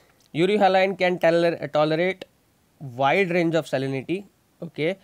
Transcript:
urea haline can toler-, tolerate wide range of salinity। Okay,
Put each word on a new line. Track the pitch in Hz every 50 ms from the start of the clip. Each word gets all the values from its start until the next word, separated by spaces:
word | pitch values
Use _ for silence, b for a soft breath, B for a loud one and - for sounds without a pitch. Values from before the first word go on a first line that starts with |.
| b b b b b b -
urea | 143 170 185 208 208
haline | 202 185 185 190 185 196 196 185
can | 185 180 180 175
toler-, | - 165 170 170 170 170 165 - - 143 -
tolerate | 151 151 156 156 160 175 185 185 185 - _ _ _ _ _ _ _ _ _ _ - 156 131 120 123
wide | 139 139 156 190 202 165 170
range | 180 165 165 156 165 143
of | - -
salinity। | 131 135 135 135 135 123 - 165 196 202 - _ _ _ _ _ - 170
Okay, | 160 - - 147 165 196 -